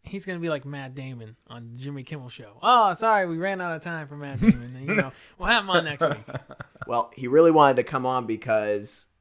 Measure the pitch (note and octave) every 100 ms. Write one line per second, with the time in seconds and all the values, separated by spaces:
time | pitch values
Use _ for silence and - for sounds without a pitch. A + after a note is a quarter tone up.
0 | - G3 F#3+ F3+ E3 D3 C3+ C#3+ C3+ C3+
1 | C3 B2 A2 A2+ _ A#2+ A#2 A#2+ C3+ C#3+
2 | B2+ D3+ B2 - G#2+ G#2 G3+ B3 G#3+ E3+
3 | A3+ G#3+ F3+ E3 F#3+ G3 F3+ D#3+ F3 E3
4 | C#3+ C#3+ C#3+ C3+ A3 A#3+ A#3+ B2+ C#3 F#3+
5 | C3+ - - _ F3+ A#3 G3 F3+ D#3+ D3
6 | D#3+ C#3+ G#2+ C3+ - - - _ - A#2
7 | A#2 - B2 C#3+ E3 D#3 C#3+ B2+ A#2+ C#3+
8 | B2+ B2+ A2+ A2 - A2 G#2+ G#2 G#2 -
9 | - _